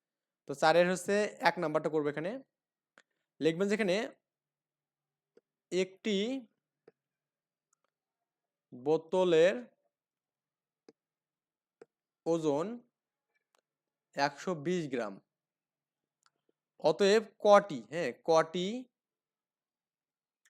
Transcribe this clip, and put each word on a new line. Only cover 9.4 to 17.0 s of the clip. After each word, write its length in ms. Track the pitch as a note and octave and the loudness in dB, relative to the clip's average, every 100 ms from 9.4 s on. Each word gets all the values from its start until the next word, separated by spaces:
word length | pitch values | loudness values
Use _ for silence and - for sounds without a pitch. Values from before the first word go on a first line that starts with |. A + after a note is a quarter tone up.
| F3+ A#3+ A#3+ _ _ _ _ _ _ _ _ _ _ _ - _ _ _ _ _ _ _ _ _ - _ _ _ D#3+ | 4 2 -10 _ _ _ _ _ _ _ _ _ _ _ -20 _ _ _ _ _ _ _ _ _ -20 _ _ _ -4
ওজন 400 | E3 D#3 C#3+ G3+ A#3+ _ _ _ _ _ _ _ _ _ _ _ _ _ - | -2 0 -2 -4 -10 _ _ _ _ _ _ _ _ _ _ _ _ _ -4
একশো 360 | C#3+ - F#3+ D#3+ D#3+ | -4 -4 -10 -8 -6
বিশ 160 | F3+ D3 | -6 -6
গ্রাম। 220 | B2 G#2 F#2+ _ _ _ _ _ _ _ _ _ _ _ _ _ _ _ _ D#3 | -8 -8 -12 _ _ _ _ _ _ _ _ _ _ _ _ _ _ _ _ -2
অতএব 320 | E3 | 2